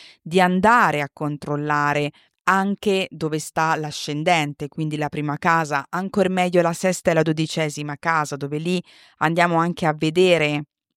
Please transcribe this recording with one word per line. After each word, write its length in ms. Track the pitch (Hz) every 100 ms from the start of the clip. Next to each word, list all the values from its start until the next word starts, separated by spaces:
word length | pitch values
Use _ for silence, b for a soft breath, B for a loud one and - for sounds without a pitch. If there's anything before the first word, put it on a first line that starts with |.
| B B
di 220 | - 180
andare 600 | 180 185 208 240 185 147
a 80 | 143
controllare 1000 | - 147 147 - 147 151 147 147 147 147 - b _ -
anche 600 | 190 196 196 214 190 185
dove 260 | 160 156 156
sta 380 | - - 160 156
l'ascendente, 960 | 151 - - 147 160 170 147 143 147
quindi 280 | - 156 151
la 120 | 147
prima 280 | - 147 143
casa, 480 | - 165 151 143 -
ancor 420 | 175 190 202 185
meglio 340 | 185 180 175
la 100 | 170
sesta 380 | 165 185 180 -
e 20 |
la 80 | 160
dodicesima 760 | 160 156 160 - 151 147 147 143
casa, 360 | 170 160 147 143
dove 200 | 143 151
lì 260 | 165 180 - b b b
andiamo 400 | 156 170 175 165
anche 280 | 170 160 165
a 80 |
vedere, 720 | 151 160 165 185 170 151 147 151 _ _